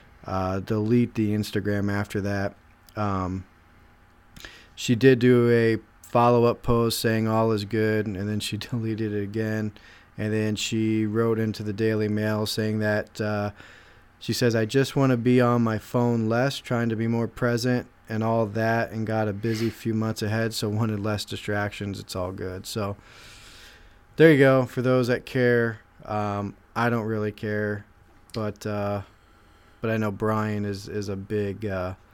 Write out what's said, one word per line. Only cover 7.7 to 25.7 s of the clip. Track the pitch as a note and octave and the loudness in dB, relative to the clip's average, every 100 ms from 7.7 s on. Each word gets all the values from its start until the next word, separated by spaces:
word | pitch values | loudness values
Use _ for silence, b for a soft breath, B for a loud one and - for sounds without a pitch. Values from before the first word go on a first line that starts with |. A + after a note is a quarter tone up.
| A2 A2 G#2+ G#2+ | -2 0 0 -2
and | F#2 G#2 | -4 -4
then | G#2+ | -4
she | - G#2 | -4 -8
<laughs> | |
deleted | - A#2+ A2+ A2 A2 | -6 -6 -4 -4 -4
it | G#2 | -4
again. | G2+ A2 A2 A2 G#2+ - B B B - | -4 -4 -2 -2 -4 -8 B B B -6
And | A2 | -2
then | G#2+ G#2+ G#2 | 0 0 -2
she | - A2+ A2 A2 | -2 0 0 2
wrote | A2 A2 A#2 A2+ | 0 2 2 2
into | A2 G2+ | 0 -4
the | G#2+ | -6
Daily | G2+ A2 G#2+ G#2+ | -2 0 2 0
Mail | G#2+ G#2+ G#2+ G#2+ | 0 0 0 -2
saying | - G#2+ G#2+ | -2 -2 0
that, | G#2+ G#2+ - - | 0 0 -2 -6
uh, | G#2+ G#2 G#2 - B B B B B - | -4 -2 -4 -8 B B B B B -12
she | - | -4
says, | G#2+ B2 | 0 2
"I | A2+ | 2
just | A2 C3+ C3 C#3+ | 2 2 2 2
wanna | C3+ B2 | 2 4
be | A#2+ B2 | 4 4
on | A#2+ A#2+ | 6 4
my | A2+ G#2+ | 2 0
phone | - B2+ A#2+ A#2 A2 | -2 0 2 2 2
less, | A#2 C3+ - | 2 0 -2
trying | - A#2+ A#2 | -4 -2 0
to | A2 | -2
be | A2+ | 0
more | A#2 A2+ | 0 -2
present | - B2 A#2+ B2+ B2 - _ - | -2 0 0 0 -2 -4 _ -8
and | A2 | -2
all | A2+ A#2 G#2+ | 0 2 0
that, | A2 A2+ A2+ A2+ | 0 0 0 -2
and | A2 G#2+ | -4 -2
got | A2 G#2+ | 0 -2
a | |
busy | G2 A2+ A2 A2+ | -2 -2 0 -2
few | - A2+ | -4 -2
months | A2 A2 A2 | -2 -2 -2
ahead, | G#2 A2 A2+ | -2 0 -2
so | - G#2+ | -2 -2
wanted | G#2+ A2+ G#2 | 0 -2 -2
less | G#2+ G#2 | -2 -4
distractions. | - F#2 - G#2 G#2 - G2+ G2 | -6 -10 -4 -4 -4 -6 -8 -8
It's | G#2 F#2+ | -8 -6
all | F2+ | -6
good." | F#2+ F#2 F#2+ - | -6 -10 -10 -8
So | A2+ G2+ G2+ B B B B B B B B B B B - | -6 -6 -8 B B B B B B B B B B B 6
there | D#3+ | 8
you | C#3+ | 8
go. | C3+ C3 | 6 4
For | B2 - | 2 -2
those | B2 B2+ A#2+ | 2 2 2
that | A#2+ - | -2 -2
care, | C3 B2 A#2+ A#2 | 0 2 2 0